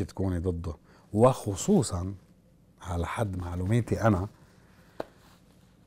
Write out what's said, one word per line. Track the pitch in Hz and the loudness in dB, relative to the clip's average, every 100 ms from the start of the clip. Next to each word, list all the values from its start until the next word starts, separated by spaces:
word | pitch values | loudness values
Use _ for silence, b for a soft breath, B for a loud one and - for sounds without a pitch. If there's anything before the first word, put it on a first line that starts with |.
تكوني | 87 - 95 90 | -6 -4 -2 0
ضده، | 92 85 85 - B B B | -2 -4 -8 -12 B B B
وخصوصا | 104 127 - - 95 - 202 113 87 92 95 - _ _ _ _ _ | 4 4 4 -4 -4 2 4 4 -2 -6 -8 -18 _ _ _ _ _
على | 90 87 85 | -6 -4 -4
حد | - 107 90 | -4 -4 -4
معلوماتي | 87 87 92 117 120 92 | -6 -4 0 0 0 2
أنا | 110 92 101 B B B B B B B B B B B B B B B | 4 4 0 B B B B B B B B B B B B B B B